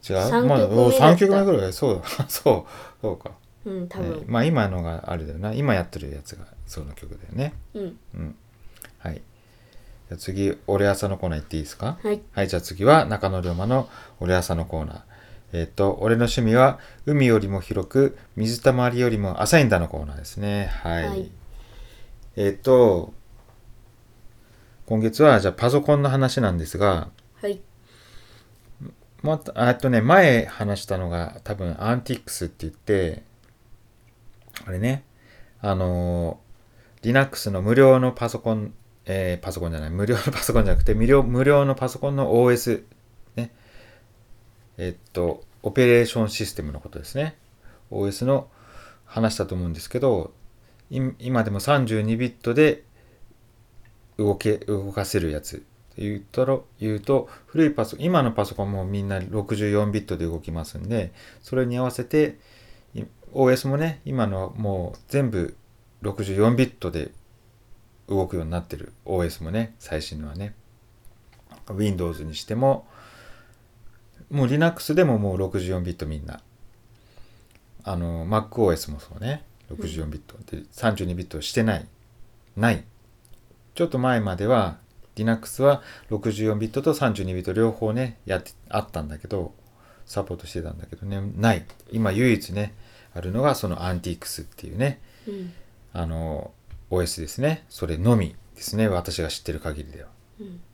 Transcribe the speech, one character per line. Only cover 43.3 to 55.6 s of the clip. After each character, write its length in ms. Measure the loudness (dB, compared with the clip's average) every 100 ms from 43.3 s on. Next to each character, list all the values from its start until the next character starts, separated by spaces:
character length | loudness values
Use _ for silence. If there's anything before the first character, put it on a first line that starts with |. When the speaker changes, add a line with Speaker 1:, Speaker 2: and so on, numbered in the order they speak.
| -8
Speaker 1:
ね。 160 | -8 _ _ -20 -20 -20 _ _ _ -20 _ _ _ -8
え 200 | -8 -8
っ 140 | -10
と、 320 | -2 -2 -2 -12 _
オ 80 | -4
ペ 160 | 4 6
レ 160 | 6
ー 20 |
シ 120 | 4 0
ョ 80 |
ン 40 | -2
シ 180 | -2 -6
ス 80 |
テ 80 | -6
ム 100 | -8
の 80 | -10
こ 80 | -12
と 100 | -16
で 60 |
す 120 | -8 -6
ね。 200 | -6 -6 _ _ -20 -20 _
オ 120 | -4
ー 40 | -4
エ 40 |
ス 120 | -2
の 240 | 0 0 -2 _ -20 -20 -20 -20
話 320 | _ 0 0 0
だ 100 | -4
と 80 |
思 120 | -2 -4
う 20 |
ん 40 |
で 60 | -6
す 100 | -8
け 120 | -2
ど、 320 | 2 0 -2 -12 -20 _ _ _ _
い-、 100 | -4 -4 -6
今 240 | -2 0
で 60 | 0
も 100 | -2
三 260 | 2 2 2
十 160 | 0
二 140 | 0 0
ビ 100 | -2
ッ 40 |
ト 240 | -4 -2
で 280 | 4 4 2 -8 _ -20 _ -20 _ _ _ _ -20 -20 _ _ -2
動 180 | 0
け、 220 | 0 0 -2
動 340 | -2 -4 -4
か 140 | -6
せ 160 | -2 -2
る 100 | -2
や 100 | -4
つ 180 | -8
っ 20 | -14